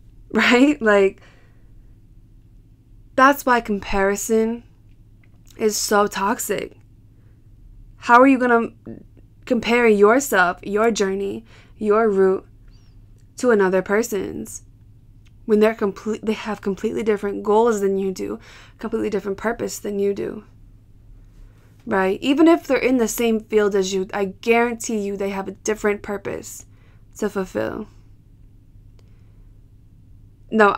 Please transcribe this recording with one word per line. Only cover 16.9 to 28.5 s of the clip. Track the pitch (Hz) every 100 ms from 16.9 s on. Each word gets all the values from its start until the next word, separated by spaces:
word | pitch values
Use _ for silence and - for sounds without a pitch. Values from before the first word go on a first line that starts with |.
| -
different | 220 208 202 196
goals | 202 208 240 208
than | 196 196
you | 196
do, | 185 202 220 - - - -
completely | 220 220 220
different | 202 202 196
purpose | 220 233 202 -
than | 208 202
you | 202
do, | 196 - 214 208 - - - - - - - - - - - - - -
right? | 254 190 202
Even | 262 285 330
if | 330 -
they're | 254
in | 247 254
the | 220
same | - 233 220
field | 220 214 208
as | 202 185
you, | 196 190
I | 208 196
guarantee | 190 233 233 240 226 - 220
you | 202 202
they | 196
have | 196 190
a |
different | 196 226 214 214 208
purpose | - 202 - - - - - - - - - -
to | 214
fulfill. | 202 190 208 - - 214 - - - - - -